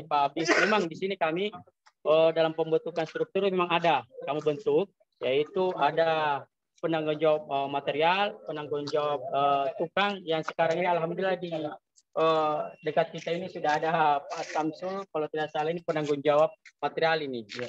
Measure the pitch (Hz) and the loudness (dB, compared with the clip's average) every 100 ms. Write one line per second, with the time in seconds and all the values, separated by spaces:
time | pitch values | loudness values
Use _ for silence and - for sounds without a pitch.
0 | 156 147 139 160 165 - 196 214 175 160 | 0 0 0 0 2 2 4 2 0 -4
1 | 190 196 160 165 208 - - _ _ _ | -6 -2 -2 -2 -4 -8 -20 _ _ _
2 | - 156 160 160 160 160 160 156 165 165 | 2 4 4 4 2 0 0 0 0 -4
3 | 160 - 160 196 196 185 175 170 170 143 | -4 -4 -2 0 0 0 2 2 4 2
4 | 120 - - 147 151 143 147 147 196 _ | -2 -10 -6 -2 0 0 2 2 0 _
5 | _ - 123 135 151 190 185 175 143 156 | _ -6 0 0 0 0 -2 2 0 2
6 | 165 160 151 139 117 _ _ _ 165 160 | 2 2 0 -2 -6 _ _ _ -2 0
7 | 156 151 156 151 151 139 139 143 143 143 | 0 2 4 2 0 -2 -2 -2 -2 2
8 | 160 190 208 - - 151 147 147 147 147 | 2 2 0 -4 -10 -8 -6 -6 -2 -2
9 | 147 143 - 139 143 139 139 131 165 - | -2 -2 -2 0 2 2 0 -4 -4 0
10 | 202 196 156 160 156 - 165 165 180 170 | -2 -2 -4 -4 -2 0 0 2 0 0
11 | 165 175 190 180 175 160 151 - _ _ | -2 -2 -2 -2 -4 -6 -6 -10 _ _
12 | _ 151 160 160 151 151 - - 156 151 | _ 0 2 2 2 0 -4 -6 -2 0
13 | 165 165 170 170 185 175 151 151 160 165 | 0 -4 -6 -6 -6 -4 0 0 0 2
14 | 151 143 - - 156 165 156 156 185 196 | 4 2 -2 -10 -6 -2 -2 -4 -8 -8
15 | 196 156 151 156 151 - 151 170 170 156 | -6 -6 -4 -4 -4 -2 -2 -4 -2 -2
16 | 147 143 147 147 156 - - - 143 139 | 0 0 4 4 4 0 -20 -6 -6 0
17 | 160 160 147 123 104 123 | 0 0 -2 -8 -8 -8